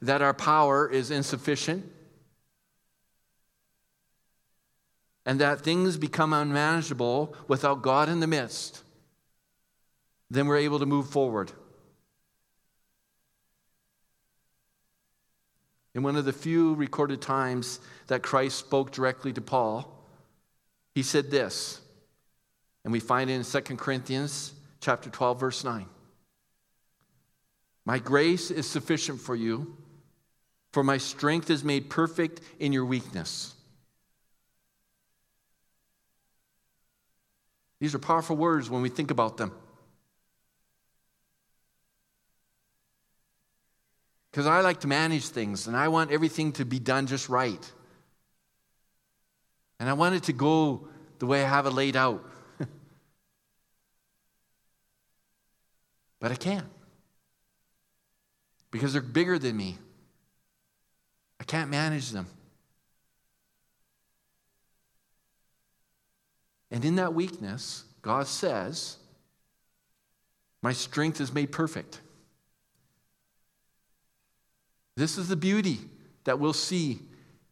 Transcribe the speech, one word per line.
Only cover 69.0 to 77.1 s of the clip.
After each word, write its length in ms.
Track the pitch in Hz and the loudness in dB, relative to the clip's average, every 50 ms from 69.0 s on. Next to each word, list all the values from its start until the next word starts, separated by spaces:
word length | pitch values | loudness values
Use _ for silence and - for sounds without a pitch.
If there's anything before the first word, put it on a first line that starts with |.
| - _ _ _ _ _ _ _ _ _ _ _ _ _ _ _ _ _ _ _ _ _ _ _ _ _ _ _ _ _ _ _ | -20 _ _ _ _ _ _ _ _ _ _ _ _ _ _ _ _ _ _ _ _ _ _ _ _ _ _ _ _ _ _ _
"My 120 | - 120 | -4 -4
strength 480 | 127 - - - - 147 151 160 151 - | -4 -4 -6 -6 -2 -2 -2 0 -2 -2
is 100 | 143 127 | -4 -4
made 220 | 127 147 143 139 | -2 -2 -2 -2
perfect." 480 | 147 - 165 160 - 98 - - - - - - - _ _ _ _ _ _ _ _ _ _ _ _ _ _ _ _ _ _ _ _ _ _ _ _ _ _ _ _ _ _ _ _ _ _ _ _ _ _ _ _ _ _ _ _ _ _ _ _ _ _ _ _ _ _ _ - | -2 -2 -4 -4 -4 -8 -12 -12 -16 -20 -20 -20 -20 _ _ _ _ _ _ _ _ _ _ _ _ _ _ _ _ _ _ _ _ _ _ _ _ _ _ _ _ _ _ _ _ _ _ _ _ _ _ _ _ _ _ _ _ _ _ _ _ _ _ _ _ _ _ _ -4
This 220 | - 143 160 - 196 | -2 -2 -2 -2 -4
is 80 | 185 | -4
the 80 | 170 190 | -4 -2
beauty 560 | 156 160 190 196 214 196 190 135 104 - - - - - - _ _ | 0 0 2 2 2 2 0 -2 -4 -8 -14 -20 -20 -20 -20 _ _
that 160 | - - 127 139 | -2 -2 0 0
we'll 140 | 143 156 | 0 0
see 520 | 147 - - - 185 180 165 143 117 - - - | 0 0 -2 -2 -2 -2 -2 -2 -4 -6 -10 -18